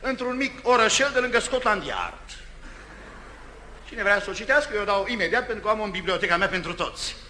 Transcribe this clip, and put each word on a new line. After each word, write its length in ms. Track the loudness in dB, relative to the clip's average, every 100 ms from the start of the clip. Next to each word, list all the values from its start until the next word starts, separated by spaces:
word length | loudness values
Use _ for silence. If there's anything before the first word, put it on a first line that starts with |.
într-un 360 | -2 -2 -2 -2
mic 320 | -4 -2 4
orășel 420 | 6 6 4 4
de 60 | 2
lângă 200 | 2 2
Scotland 460 | 2 0 2 0
Yard. 300 | -2 -4 -4 -8 -16 -16 -16 -16 -16 -16 -18 -18 -18 -18 -18 -18 -18 -18 -18 -18 -14
Cine 140 | -2
vrea 180 | 2 2
să 100 | 2
o 20 |
citească, 420 | -8 4 4 4
eu 60 | -2
o 40 |
dau 220 | 2 2 2
imediat, 380 | 0 2 2 0
pentru 180 | -4
că 60 | 0
am 100 | 0
o 40 |
în 60 | 0
biblioteca 460 | -4 -2 0 2 2
mea 120 | 2
pentru 260 | 0 -4
toți. 400 | -4 -6 -4 -8 -8 -16